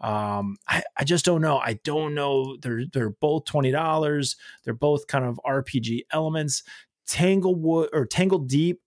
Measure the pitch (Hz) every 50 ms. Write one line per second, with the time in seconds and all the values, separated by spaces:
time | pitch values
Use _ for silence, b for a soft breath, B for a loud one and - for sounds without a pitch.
0 | 113 113 107 104 104 104 104 101 101 101 101 - _ - - - - - - -
1 | 143 139 175 170 - 180 175 160 160 156 143 131 110 113 110 104 - 151 147 156
2 | 156 151 147 147 143 143 139 135 131 135 135 139 - 123 117 113 127 180 - 135
3 | 117 107 101 - 156 151 151 156 156 - - 147 135 127 131 151 160 160 156 156
4 | 156 147 147 147 139 135 - B B B B B _ 123 117 120 147 147 147 143
5 | - - - 135 127 123 120 - - 139 135 139 131 - - 131 110 113 113 120
6 | - - - 160 160 156 160 160 151 147 139 - B B B B B B _ _
7 | _ - - - 175 185 196 196 180 190 180 170 156 160 165 165 160 147 - 156
8 | 127 - - - 185 190 190 170 139 127 135 143 160 175 175 - _